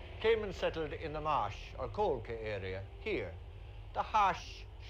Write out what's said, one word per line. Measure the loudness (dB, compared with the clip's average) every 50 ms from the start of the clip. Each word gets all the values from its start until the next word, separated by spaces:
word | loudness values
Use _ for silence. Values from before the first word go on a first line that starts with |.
| -10 -10 -6 2
came | 6 6 6 6 4
and | 0 -2
settled | 0 0 0 2 0 -2 -2
in | -4 -4 -4 -4 -4
the | 0
Marsh, | 2 4 4 4 4 2 0 -4 -8 -8 -6 -4
or | -4 -2
Colca | 2 2 4 4 4 2 0 -4 -6 -4 -2
area, | -2 -2 -2 -2 -2 -4 -4 -6 -8 -10 -6
here. | -2 -2 0 0 0 -2 -6 -8 -10 -12 -12 -12 -12 -12 -12 -12 -12 -4 -2
The | -2
harsh, | -2 4 4 6 6 6 4 2 -4 -8 -10 -10 -12 -12 -12 -12 -12